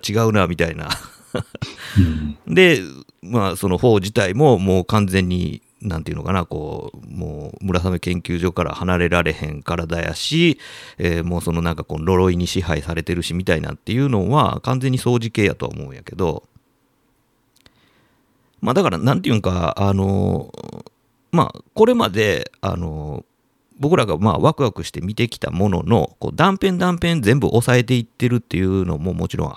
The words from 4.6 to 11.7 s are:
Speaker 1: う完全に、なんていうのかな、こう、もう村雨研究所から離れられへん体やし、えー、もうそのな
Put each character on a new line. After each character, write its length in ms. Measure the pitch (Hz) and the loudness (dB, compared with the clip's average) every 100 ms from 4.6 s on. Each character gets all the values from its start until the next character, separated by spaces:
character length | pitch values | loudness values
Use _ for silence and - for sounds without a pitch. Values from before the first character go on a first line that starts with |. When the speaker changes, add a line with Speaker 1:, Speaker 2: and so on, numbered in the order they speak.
| 95 92 | 4 2
Speaker 1:
う 20 | |
完 220 | 87 107 98 | 2 0 2
全 240 | 95 90 | 2 2
に、 320 | 90 85 - _ _ | 0 -2 -6 _ _
な 160 | 104 82 | -6 -6
ん 60 | |
て 60 | 80 | -6
い 40 | |
う 40 | 78 | -8
の 60 | |
か 80 | 80 | -4
な、 120 | 92 | -4
こ 480 | 85 78 76 76 - | -4 -6 -8 -10 -12
う、 120 | - 55 | -16 -14
も 480 | 87 76 76 73 - | -10 -8 -8 -12 -8
う 40 | |
村 160 | 95 87 92 | -2 0 0
雨 140 | 87 | -2
研 200 | 90 90 | -2 -4
究 180 | - 87 | -4 -2
所 140 | 90 | -2
か 120 | 87 | 0
ら 100 | 78 | -4
離 240 | 71 90 87 | -2 -2 2
れ 100 | 85 | 2
ら 140 | 87 | 2
れ 100 | 80 | 0
へ 140 | 78 78 | -2 -8
ん 160 | 73 | -8
体 400 | - 85 80 85 | -6 -4 -4 -4
や 120 | 80 | -4
し、 440 | 80 - 160 170 - - - - - | -6 -2 2 2 2 -8 -20 -20 -4
え 240 | 87 85 | -2 0
ー、 20 | |
も 140 | 85 87 | -2 -2
う 20 | |
そ 120 | 85 | -2
の 100 | 85 | -2
な 100 | 85 | -2